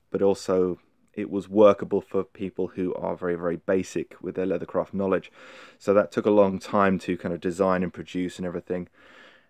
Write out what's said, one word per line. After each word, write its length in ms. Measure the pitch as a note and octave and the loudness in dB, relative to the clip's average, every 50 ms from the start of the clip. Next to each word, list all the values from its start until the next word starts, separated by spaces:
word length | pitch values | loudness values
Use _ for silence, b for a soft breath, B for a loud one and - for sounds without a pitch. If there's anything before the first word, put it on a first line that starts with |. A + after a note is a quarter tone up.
| _ _ | _ _
but 140 | - F#2 G2 | -2 0 2
also 560 | G2+ G2 - - - F#2 F#2 F#2 F2+ F2 - _ _ _ _ _ _ _ | 2 2 0 0 0 0 2 2 0 -2 -4 _ _ _ _ _ _ _
it 160 | G#2+ G2+ - | -10 -8 -6
was 180 | F#2 G2+ F2+ F#2+ | -6 -6 -6 0
workable 540 | G2 G#2 G#2+ G2+ G2 - - F2 G2+ G2 | 6 8 8 8 8 6 0 -2 -2 -2
for 220 | - - - G2 F#2 | -2 -2 -4 -4 -4
people 460 | - - - G2+ F#2 - - F#2 F2 | -4 -8 -10 -10 -8 -6 -6 -6 -6
who 260 | - G2 F#2 F2+ - | -4 -4 -4 -4 -4
are 200 | - F2 F2 F2 | -4 -4 -6 -6
very, 200 | - F2+ F2 F2 | -4 -4 -4 -4
very 220 | E2+ F2 F2 E2+ D#2+ | -2 -2 -4 -4 -4
basic 580 | - - F#2+ F#2+ F#2 - - E2+ D2+ - - - | -2 0 0 0 0 -2 -4 -6 -6 -6 -10 -12
with 120 | - F2+ - | -10 -8 -6
their 140 | - F#2 F#2+ | -4 -4 -2
leathercraft 440 | F2+ E2+ D#2+ - - F#2 E2+ - | -2 -4 -6 -4 -4 -4 -4 -2
knowledge. 400 | - F#2+ G2 F#2+ F#2 F2 - - B B B B B B B B B B | -4 -4 -2 0 0 -2 -2 -6 B B B B B B B B B B
So 160 | - - G2 | -2 2 2
that 180 | G#2 G2+ - | 2 2 0
took 140 | - A#2+ G#2+ | -2 -2 0
a 60 | A2 | 4
long 260 | G#2 G#2 G2+ F#2+ F#2+ F#2 | 6 6 6 4 2 -2
time 400 | - - - G#2 G2 G2 F#2+ E2+ | -6 -2 0 2 4 4 2 0
to 160 | - - F#2 | 0 -4 -4
kind 160 | F2 - F#2+ | -4 -4 -6
of 80 | F2 E2 | -6 -4
design 440 | - F#2 E2+ F#2 F#2+ F#2+ F#2 F2+ F2+ | -4 -4 -2 0 2 2 2 2 0
and 100 | E2+ - | -2 -6
produce 440 | - E2 - - F2+ F2+ F2+ - - | -10 -12 -8 -6 -4 -4 -4 -6 -6
and 100 | F#2 F2+ | -8 -8
everything. 420 | E2+ F2 - - F2+ F2+ F2+ - b b b b b b b b b b b b | -8 -8 -8 -6 -6 -6 -8 -10 b b b b b b b b b b b b